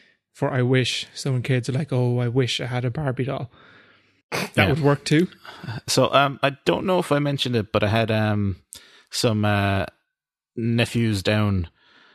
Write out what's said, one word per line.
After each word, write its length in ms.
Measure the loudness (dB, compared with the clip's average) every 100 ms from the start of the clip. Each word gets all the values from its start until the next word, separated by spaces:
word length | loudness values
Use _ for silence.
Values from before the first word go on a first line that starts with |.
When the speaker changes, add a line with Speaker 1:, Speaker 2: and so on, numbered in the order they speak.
| _ _ _
Speaker 1:
for 200 | -6 -2
"I 100 | 0
wish." 460 | 2 2 0 -4 -8
So 200 | -8 -4
when 100 | -2
kids 260 | 0 -2 0
are 40 |
like, 200 | -4 -2
"Oh, 260 | 0 0 0
I 80 | 0
wish 320 | 0 0 -2
I 60 | -4
had 180 | -4
a 80 | -4
Barbie 320 | -4 -4 -4
doll," 260 | -4 -6 -8 _ -20 -20 _ _ _ _ -10
that 220 | -8 -4 0
Speaker 2:
Yeah. 120 | 2
Speaker 1:
would 140 | 4
work 220 | 2 2
too. 220 | 2 2 0 -4 -20 -16 -12 -10 -2
Speaker 2:
So, 240 | 2 4
um, 240 | 4 2 0
I 60 | -2 -2
don't 220 | -2 0 2
know 140 | 0
if 100 | 2
I 80 | 0
mentioned 380 | 0 -2 -2 -2
it, 160 | 0
but 100 | 0
I 60 | 2
had, 240 | 2 2
um, 500 | 0 0 2 0 -2 _ -20 -20 -20 _
some, 340 | -2 0 2
uh, 420 | 2 2 2 0 -2 _ _ _ _ _ _
nephews 680 | -6 -2 0 0 0 0 0
down, 460 | 0 2 2 0 -2 _ _ _ _